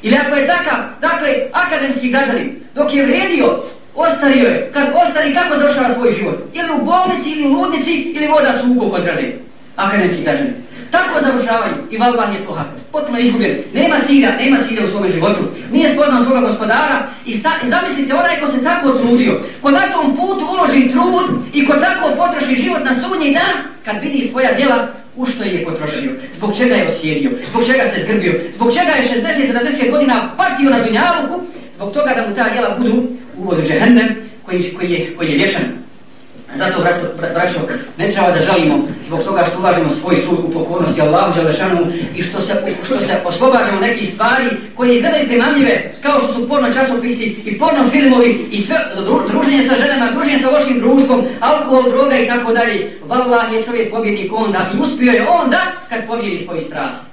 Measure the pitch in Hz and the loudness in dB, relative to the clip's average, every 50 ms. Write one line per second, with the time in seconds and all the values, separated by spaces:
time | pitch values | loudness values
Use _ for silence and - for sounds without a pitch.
0 | 208 214 247 277 285 277 294 285 277 294 349 349 - 302 262 - - - - - | 2 2 2 2 2 2 0 0 2 2 2 0 0 -2 -4 -4 -4 -8 -8 -4
1 | - 320 339 330 294 277 262 240 262 - - 320 359 - 311 285 269 269 262 - | -2 -2 0 0 0 0 0 0 -2 -2 0 0 0 0 0 -2 -2 -2 -2 -2
2 | 247 247 240 277 269 240 233 190 - - - - - - - 262 294 302 285 277 | -2 0 0 0 0 0 -2 -2 -4 -6 -8 -12 -16 -12 -4 -2 -2 0 2 2
3 | 277 - - - 381 370 339 285 254 - - - - - - - - - - 269 | 2 2 2 2 2 0 2 2 4 2 2 0 -6 -10 -14 -18 -20 -14 -4 0
4 | 330 330 294 - 285 277 262 247 240 - - - - - - 285 277 285 285 339 | 0 2 2 2 2 4 4 6 4 4 2 0 -4 -4 -2 -2 -2 2 2 2
5 | 349 339 - 302 277 285 277 349 349 320 302 285 294 285 - 277 262 240 240 240 | 2 2 2 0 0 0 0 0 0 0 0 2 2 2 2 2 0 0 0 2
6 | 247 240 208 - 202 - - - - - - 330 339 330 311 262 247 302 349 370 | 2 0 2 2 -2 -4 -4 -6 -8 -10 -8 -6 -4 -2 -2 -2 0 2 2 2
7 | 370 370 370 - 247 294 320 302 294 277 269 - - 339 330 294 - 330 330 277 | 2 2 0 -2 -4 -4 -4 0 2 2 2 2 2 0 -2 -2 -2 -2 -2 -2
8 | - - - 302 302 302 311 302 277 262 247 - 240 247 247 226 214 196 190 180 | -2 -6 -4 -4 0 2 4 4 4 4 0 0 2 2 2 2 0 0 -2 -2
9 | 175 175 165 - - - - - - - - - - - - - 196 196 202 196 | -2 -2 -2 -2 -4 -6 -6 -10 -14 -18 -20 -20 -20 -16 -6 -4 -2 0 0 2
10 | 185 180 175 160 147 156 143 139 143 123 117 - - - - - - - - 349 | 0 0 0 -2 -2 -2 -2 0 -2 -4 -6 -8 -12 -16 -16 -18 -10 -2 0 0
11 | 359 - 320 302 277 269 254 240 - 233 226 226 208 208 - - - - 220 220 | 0 2 0 0 0 2 0 0 0 0 0 0 0 -2 -4 -6 -8 -8 -2 0
12 | 240 247 247 226 214 208 202 190 - - 170 156 151 - - - - - - 302 | 2 2 2 2 0 -2 -2 -6 -6 -8 -8 -8 -8 -10 -10 -16 -16 -6 -6 -4
13 | 277 247 240 240 247 240 202 208 202 - - - - - - 254 330 330 302 277 | -4 -2 -2 0 2 2 2 2 0 0 -2 -4 -6 -6 -2 0 2 2 2 2
14 | - 277 277 269 247 233 - 247 254 277 277 254 240 220 226 214 196 190 202 202 | 2 4 4 6 6 4 2 0 2 2 2 2 2 0 -2 -2 -2 -2 -2 -2
15 | 190 180 165 165 156 - - - - - - - - - - 311 311 294 - 285 | 0 0 0 2 2 0 0 0 -2 -6 -6 -10 -10 -2 2 2 4 4 4 4
16 | 294 285 262 247 240 254 269 247 240 214 208 - 220 214 226 277 302 285 262 - | 2 4 4 2 2 4 2 2 2 0 0 -2 0 0 2 2 2 0 0 -2
17 | - - - - - 247 214 208 - 311 320 - 247 247 - 240 381 - 285 277 | -4 -6 -12 -12 -10 -6 -6 -2 0 0 -2 0 -2 0 0 0 0 -2 -2 -2
18 | 269 269 269 - - - - 294 294 277 - 254 247 330 349 - 285 262 254 - | -2 0 0 2 2 0 0 0 -2 -2 -2 0 0 0 0 2 2 2 2 2
19 | 240 240 240 247 - - 180 156 - - - - - 277 277 - - - - 330 | 4 4 4 4 4 2 0 -2 -4 -10 -12 -2 2 2 4 4 2 0 0 0
20 | 294 - - - 359 392 381 370 302 339 370 370 330 - - 269 247 - 254 240 | 0 0 0 0 0 -2 0 -2 -2 -2 0 0 2 4 4 4 4 4 2 2
21 | 208 - 349 349 - - - - - - - 285 262 - 285 - 330 370 - - | 2 2 2 2 0 0 -2 -4 -6 -2 0 0 2 2 2 2 2 2 0 0
22 | - 294 - - - 294 - 294 269 240 254 - - 349 339 - - 254 254 240 | 0 0 0 2 0 0 0 -2 -2 0 0 0 0 -2 -2 -2 0 0 -2 -2
23 | - 359 370 330 302 277 285 339 381 381 - - - - - - - 220 208 214 | -2 -2 -2 0 0 2 2 2 2 0 -2 -4 -6 -10 -14 -12 -8 -8 -8 -6
24 | 269 277 277 254 240 214 - 254 262 247 - 180 - 262 233 - - - - - | -4 -4 -2 -2 -4 -2 -2 0 0 0 2 2 2 2 2 2 0 -4 -8 -14
25 | - - - 240 247 247 - - 208 196 180 170 160 165 160 156 156 151 147 - | -18 -18 -8 -6 -4 -4 -4 -4 -4 -4 -4 -4 -4 -4 -6 -6 -6 -6 -6 -4
26 | 139 131 - - - - - 160 208 208 - - 247 240 208 202 - 165 - - | -6 -6 -6 -8 -12 -14 -10 -6 -4 -4 0 2 2 2 2 2 2 0 -2 -4
27 | 160 156 151 143 - - - - - - - 233 240 233 254 269 - - - - | -4 -4 -2 0 -2 -2 -2 -4 -8 -4 -2 0 2 2 2 2 2 0 -2 -2
28 | - 208 214 202 180 175 160 - - - - - 233 240 240 330 359 339 302 277 | -2 0 -2 0 0 0 -2 -2 -4 -6 -6 -2 0 0 2 2 2 2 2 2
29 | 247 240 247 240 214 320 311 277 269 - 220 240 240 294 269 - 254 240 240 - | 0 0 0 -2 -2 -2 0 0 0 0 0 0 0 -2 0 0 0 0 2 2
30 | 285 262 240 - - - - - 381 359 - - 285 269 254 233 - - 220 262 | 2 2 2 0 -2 -4 -2 0 0 0 2 2 2 2 4 2 2 0 0 2
31 | 330 359 339 311 277 - 339 359 - - - - - - - - 202 202 - 294 | 2 2 0 0 -2 -4 -6 -6 -8 -10 -14 -16 -18 -20 -14 -10 -10 -6 -2 -2
32 | 294 269 247 240 214 202 202 254 233 214 - 247 240 - 240 247 247 214 202 247 | 0 0 0 -2 -2 -4 -2 -2 -2 -2 0 -2 -2 -2 -2 0 0 0 0 0
33 | 254 - - - - - - 180 185 196 175 160 147 151 156 190 220 247 240 226 | -2 -4 -8 -10 -16 -16 -14 -10 -4 -2 -2 0 0 0 0 2 4 6 6 6
34 | 220 - 214 - - - - - - - 180 180 170 - - - 180 170 175 156 | 4 2 -2 -6 -10 -16 -18 -20 -10 -4 -4 -2 -2 -4 -4 -6 -4 -2 -2 -2
35 | - - - - 165 156 143 135 190 196 - - - - - - - - - - | -4 -6 -6 -6 -4 -2 0 2 2 0 0 -2 -4 -4 -6 -10 -14 -18 -20 -20
36 | - - - - - - - - - - - 139 185 180 180 175 160 175 175 175 | -20 -20 -20 -20 -20 -20 -20 -20 -20 -14 -6 -4 -2 -2 0 0 0 0 0 0
37 | 170 - - - - - - 170 180 185 180 170 160 - 247 - - - - - | -2 -6 -6 -6 -6 -4 -2 -2 -2 -2 -2 -4 -4 -4 -6 -8 -10 -12 -8 -4
38 | 208 196 - 196 180 180 175 160 160 170 180 170 160 151 147 - - - - - | -2 -2 0 2 2 2 2 2 2 2 2 2 2 2 2 2 0 -2 -6 -10
39 | - - 165 165 170 - 196 180 170 - - 185 185 180 180 175 160 143 - - | -8 -8 -6 -4 -4 -2 0 0 0 0 0 -2 0 0 2 2 0 0 -2 -4
40 | - 175 170 - - - 175 - - - - 160 - - 170 180 175 - - - | 0 0 0 0 2 0 -2 -2 -2 -2 -4 -4 -4 -4 -2 -2 0 0 0 2
41 | 151 151 151 - - - 160 175 170 160 151 - 190 185 180 175 170 170 170 170 | 2 2 4 2 2 2 0 0 0 0 0 0 0 0 0 0 0 0 -2 -4
42 | 165 - - 175 180 - 190 196 - - - - - - 185 - - - 262 - | -6 -6 -6 -6 -6 -6 -4 -6 -4 -2 -2 -2 -2 -2 -6 -6 -4 -4 -2 -2
43 | - - 190 - - 180 175 - 247 262 262 233 - 202 202 196 190 233 240 226 | 0 -2 -2 -2 -2 -4 -2 2 2 4 4 4 2 2 0 0 0 0 0 -2
44 | 214 185 - - 214 233 254 277 247 240 214 190 - - - 247 247 247 240 240 | -4 -6 -2 0 0 2 2 2 0 0 -4 -6 -10 -12 -6 0 2 4 4 4
45 | - - 311 294 285 247 240 240 240 269 285 285 262 240 - - - - - - | 4 2 2 2 0 2 2 2 2 4 4 4 4 4 2 0 -2 -6 -12 -4
46 | - 285 294 269 240 233 - 247 240 247 285 285 262 247 214 254 269 254 240 240 | -2 2 2 2 2 0 -2 -4 -2 0 0 0 2 2 2 2 2 2 0 -2
47 | 233 247 233 220 220 208 - - - 214 208 - 294 320 302 277 254 233 269 285 | -2 -2 -4 -2 -4 -6 -6 -6 -6 -8 -2 0 2 2 4 4 2 2 4 4
48 | 277 269 254 240 240 240 214 - - - - 202 - - 320 311 - - - 190 | 4 6 6 6 6 4 4 2 -2 -4 -4 -4 -2 0 0 0 -2 -2 -6 -6
49 | 196 202 - - - - 208 262 277 277 277 277 254 254 262 240 - - - 262 | -2 0 0 0 0 0 0 0 2 2 4 4 4 4 2 2 2 2 2 0
50 | 240 247 247 - - 285 285 269 - - 302 294 262 262 247 240 214 247 269 277 | 0 0 0 -2 0 0 0 2 2 4 4 4 2 2 0 0 2 4 4 4
51 | 277 247 247 247 - - - - 233 262 302 302 - 262 262 254 247 247 247 262 | 4 4 2 0 0 -2 -4 -2 0 0 2 0 2 2 2 4 4 4 2 2
52 | 277 277 254 247 233 226 240 240 240 233 226 233 233 220 202 190 - - - - | 2 2 2 2 2 0 0 -2 0 0 0 2 2 0 -2 -4 -6 -6 -10 -14
53 | - - 240 254 247 247 240 233 226 220 220 226 220 240 240 233 226 190 208 233 | -8 -4 -2 0 2 2 2 2 2 0 -2 -4 -4 -2 -2 -2 -2 -2 -2 -4
54 | 226 208 202 - 185 190 214 220 220 208 196 185 190 196 202 254 285 254 - - | -2 -2 -2 -2 -4 -4 -4 -2 -2 0 0 -2 -2 -2 -2 -2 -2 -2 0 0
55 | 247 247 233 - - 302 349 339 294 254 269 359 370 370 - - - - 233 220 | 2 2 2 2 2 2 2 2 2 2 0 0 0 -2 -6 -10 -10 -8 -8 -8
56 | 220 226 233 233 208 202 175 170 175 170 170 160 151 143 151 147 139 - - - | -6 -6 -6 -6 -4 -4 -6 -6 -8 -8 -8 -8 -8 -8 -8 -8 -8 -8 -8 -12
57 | - - | -16 -20